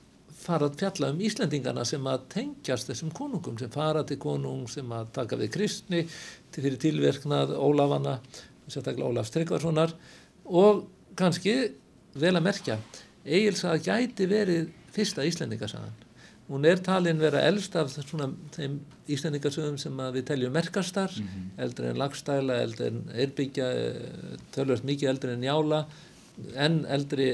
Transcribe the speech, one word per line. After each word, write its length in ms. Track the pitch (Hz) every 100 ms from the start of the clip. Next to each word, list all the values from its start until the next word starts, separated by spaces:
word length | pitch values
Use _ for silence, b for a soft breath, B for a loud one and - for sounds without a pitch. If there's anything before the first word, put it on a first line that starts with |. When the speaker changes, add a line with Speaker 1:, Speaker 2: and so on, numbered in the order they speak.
| - - -
Speaker 1:
fara 360 | - - 165 147
að 60 | 143
fjalla 320 | 196 185 135
um 120 | 151
Íslendingana 640 | 214 220 180 143 127 123 117
sem 180 | 147 135
að 200 | 131 -
tengjast 640 | 202 285 277 - 123 -
þessum 200 | 120 160
konungum, 440 | - 285 202 - 113
sem 140 | 123
fara 320 | 139 156 156 -
til 120 | 139
konung, 500 | 147 143 135 135 123
sem 240 | 143 123
að 160 | 113 113
taka 260 | 139 113 123
við 120 | 113
kristni, 520 | 160 214 - - 170 165 B B B -
til, 120 | -
fyrir 140 | 135 131
tilverknað 760 | 160 151 143 139 147 143 139 143
Ólafanna, 640 | 143 147 143 143 139 127 B B B -
sérstaklega 460 | - 143 131 127 135
Ólafs 240 | 120 113
Tryggvasonar, 600 | 160 170 175 165 156 165 - B B B - -
og 380 | 180 208 208 - - - -
kannski, 400 | 180 - 196 262 226 - - - - 135
vel 200 | 170 180
að 100 | 175
merkja, 320 | 202 - 110 - B B B
Egils 400 | - 175 214 175
saga 180 | 180 160
gæti 460 | 180 214 247 - 185
verið 380 | 214 190 165 160 - -
fyrsta 340 | - 208 - 151
Íslendingasagan. 720 | 170 127 110 101 110 107 110 - B B B
Hún 220 | - 139 151
er 80 | 185
talin 400 | 185 190 170 156
vera 240 | 156 143
elst 320 | 151 202 - 170
af 140 | 139
svona 380 | 143 139 156 135 131 147
þeim 220 | - 139 143 - - -
Íslendingasögum 680 | 143 165 147 147 147 151 143
sem 140 | 147 135
að 220 | 131 127
við 80 | 127
teljum 260 | 143 123
merkastar, 560 | 151 165 202 - 196 190
Speaker 2:
Mhm. 380 | 110 98 95 92 -
Speaker 1:
eldri 300 | 127 117 123
en 80 | 120
Laxdæla, 640 | 139 - - 139 135 120
eldri 240 | 117 113 120
en 140 | 117 - 113
Eyrbyggja, 500 | 139 139 139 139 127
eh, 720 | 123 117 120 123 - - - -
töluvert 300 | 135 135 117 131
mikið 240 | 143 139
eldri 220 | 135 127
en 80 | 120
Njála, 440 | 127 156 151 156 151 B B B B - -
enn 320 | 127 147 160 -
eldri 460 | 139 143 139 131